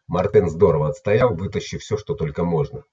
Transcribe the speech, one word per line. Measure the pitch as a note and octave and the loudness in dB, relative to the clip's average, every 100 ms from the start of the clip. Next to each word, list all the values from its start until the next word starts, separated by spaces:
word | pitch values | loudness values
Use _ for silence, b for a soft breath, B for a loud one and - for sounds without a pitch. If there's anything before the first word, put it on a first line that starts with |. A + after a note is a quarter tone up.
| - | -4
Мартен | F2 - - F2 | -2 2 4 2
здорово | E2 F#2+ D2+ D2+ | 4 4 4 0
отстоял, | - G#2 A2 B2 | -2 0 2 2
вытащив | E2 G2 - - E2+ | 0 -6 -6 -8 -10
всё, | - - | -6 -6
что | - E2 | -6 -6
только | D#2+ D#2+ | -6 -2
можно. | F2 D#2+ C#2 - - | -2 0 -2 -8 -18